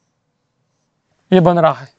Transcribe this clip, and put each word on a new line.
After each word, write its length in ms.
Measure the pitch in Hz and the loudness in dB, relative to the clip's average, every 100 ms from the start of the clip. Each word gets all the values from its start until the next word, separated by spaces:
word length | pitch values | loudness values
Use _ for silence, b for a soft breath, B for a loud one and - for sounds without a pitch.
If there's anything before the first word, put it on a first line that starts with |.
| _ _ _ _ _ _ _ _ _ _ _ _ - | _ _ _ _ _ _ _ _ _ _ _ _ -2
ये 80 | 185 | 0
बन 180 | 175 175 | 2 2
रहा 140 | 160 | 0
है, 160 | 127 135 | -2 -10